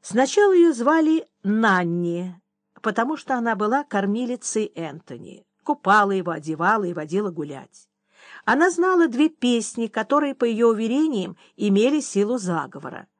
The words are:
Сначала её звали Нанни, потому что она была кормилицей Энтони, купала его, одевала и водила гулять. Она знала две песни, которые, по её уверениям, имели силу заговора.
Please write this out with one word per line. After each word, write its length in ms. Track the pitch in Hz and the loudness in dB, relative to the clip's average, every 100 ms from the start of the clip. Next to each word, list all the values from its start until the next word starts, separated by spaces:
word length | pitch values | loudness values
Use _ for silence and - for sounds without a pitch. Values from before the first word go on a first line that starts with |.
Сначала 520 | - 220 269 403 415 | -2 0 2 4 6
её 180 | 359 339 | 6 4
звали 560 | 233 240 320 311 320 - _ | 4 2 4 4 2 -2 _
Нанни, 960 | 196 214 226 185 175 170 170 170 180 175 _ _ _ - | -2 2 4 2 0 -2 -2 -4 -8 -14 _ _ _ -8
потому 340 | 220 208 240 311 | -4 -2 -2 -4
что 180 | - 254 | -4 -4
она 200 | 233 208 | -2 -2
была 280 | 214 262 | 0 -2
кормилицей 880 | 294 202 196 214 247 247 - 220 208 - | -2 -4 -2 -2 -4 -6 -6 -4 -4 -8
Энтони, 720 | 160 170 _ 127 170 - _ _ | -12 -12 _ -18 -16 -20 _ _
купала 480 | - 285 185 208 202 | -6 -2 2 4 4
его, 180 | 190 170 | 0 -4
одевала 540 | 160 151 156 175 220 | -6 -8 -2 0 0
и 100 | 185 | -2
водила 380 | 170 151 185 208 | -6 -4 -4 -4
гулять. 580 | 165 147 139 - _ _ _ _ _ - - - | -8 -10 -12 -18 _ _ _ _ _ -20 -8 -2
Она 260 | 254 359 | 2 2
знала 360 | 339 370 370 320 | 2 2 4 2
две 220 | 233 311 | 2 0
песни, 580 | _ 247 233 214 - 226 | _ 0 0 -2 -6 -6
которые, 480 | 220 214 285 294 262 | -4 0 0 0 -2
по 100 | 233 | -2
её 240 | 220 233 | 2 2
уверениям, 680 | 220 226 269 311 233 185 - _ - | 2 0 0 0 -2 -6 -10 _ -4
имели 440 | 208 196 240 302 | 2 4 4 2
силу 360 | - 196 208 247 | -2 -2 0 -2
заговора. 680 | 180 165 139 143 135 - - | -4 -4 -6 -12 -14 -14 -18